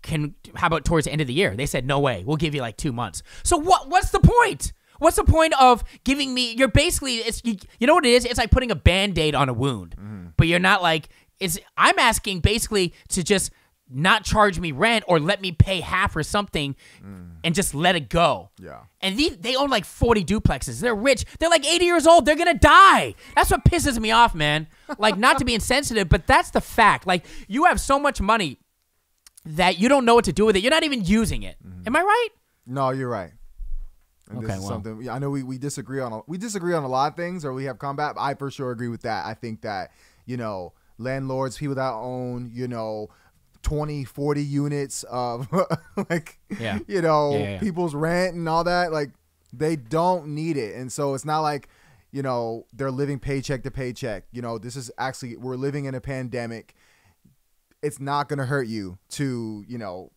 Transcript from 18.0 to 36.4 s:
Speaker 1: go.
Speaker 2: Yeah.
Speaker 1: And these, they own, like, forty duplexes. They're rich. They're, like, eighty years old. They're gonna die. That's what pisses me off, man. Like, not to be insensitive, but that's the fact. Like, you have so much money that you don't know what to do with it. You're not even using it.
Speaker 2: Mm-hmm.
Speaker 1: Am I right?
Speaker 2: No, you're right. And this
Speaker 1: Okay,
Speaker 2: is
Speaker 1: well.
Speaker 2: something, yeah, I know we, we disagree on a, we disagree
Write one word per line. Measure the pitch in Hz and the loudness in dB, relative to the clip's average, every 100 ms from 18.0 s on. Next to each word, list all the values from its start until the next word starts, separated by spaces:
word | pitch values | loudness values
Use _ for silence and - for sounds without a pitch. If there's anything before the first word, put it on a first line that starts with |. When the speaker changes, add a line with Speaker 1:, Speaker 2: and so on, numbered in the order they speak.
| 127 | 0
Speaker 1:
go. | 165 170 107 85 _ | 2 2 0 -8 _
Speaker 2:
Yeah. | 90 62 - _ | -18 -18 -20 _
Speaker 1:
And | 190 196 | -6 -2
these, | 320 208 | -2 -2
they | 220 262 | -6 -2
own, | 285 | 0
like, | 240 160 | -2 -4
forty | - 233 220 | -2 2 2
duplexes. | 156 208 - 139 - 117 | 2 2 2 0 -6 -4
They're | 226 214 | -2 0
rich. | 254 262 - - | 2 2 0 -2
They're, | 330 | 2
like, | 330 285 | 2 2
eighty | 339 349 | 2 4
years | 349 302 | 4 8
old. | 339 294 | 8 8
They're | 311 | 2
gonna | 339 | 2
die. | 269 294 330 392 285 135 - - - | 6 8 10 10 8 2 -6 -2 0
That's | 339 | 2
what | 349 - | 4 4
pisses | 349 285 233 | 4 0 -2
me | 214 | 2
off, | 226 233 165 | 6 4 4
man. | 151 151 156 _ - 285 | 0 0 -4 _ -14 -2
Like, | 214 185 | 0 4
not | 247 285 | 4 4
to | 254 | 2
be | 226 | -2
insensitive, | - 254 285 220 180 | 0 0 0 -2 2
but | 202 - | 0 4
that's | 277 359 | 2 4
the | 233 | -4
fact. | - - 214 139 185 | -2 4 6 4 0
Like, | 180 - - - | -2 -2 -16 -8
you | 214 339 | 2 4
have | 202 | 4
so | - 277 | 0 0
much | 285 - | 0 -2
money | 202 226 170 120 _ _ _ _ _ _ _ _ - | 0 0 0 -6 _ _ _ _ _ _ _ _ -12
that | 156 180 175 | 0 0 4
you | 226 | 4
don't | 277 233 | 4 6
know | 240 | 4
what | 214 | 4
to | |
do | 156 214 | 2 2
with | 196 | 4
it. | |
You're | 220 | 2
not | 320 | 2
even | 330 262 | 0 -2
using | 175 214 202 127 | 2 2 2 -4
it. | 98 - - | -10 -16 -18
Speaker 2:
Mm-hmm. | 90 185 | -14 -2
Speaker 1:
Am | 285 | 0
I | |
right? | 381 440 453 _ _ _ - | 2 0 0 _ _ _ -10
Speaker 2:
No, | 131 131 | -2 -2
you're | 135 127 | -2 -4
right. | 113 87 - - - - - - _ _ _ _ | -6 -8 -14 -20 -12 -6 -6 -6 _ _ _ _
And | 107 | -10
this | 110 | -8
Speaker 1:
Okay, | |
Speaker 2:
is | 95 | -6
Speaker 1:
well. | 98 | -6
Speaker 2:
something, | 113 101 110 | -8 -10 -12
yeah, | 123 | -10
I | 120 | -6
know | 139 | -4
we, | 139 | -6
we | 127 131 | -6 -8
disagree | 143 143 120 135 | -8 -10 -10 -8
on | 123 | -6
a, | 110 - | -8 -10
we | |
disagree | 180 | -12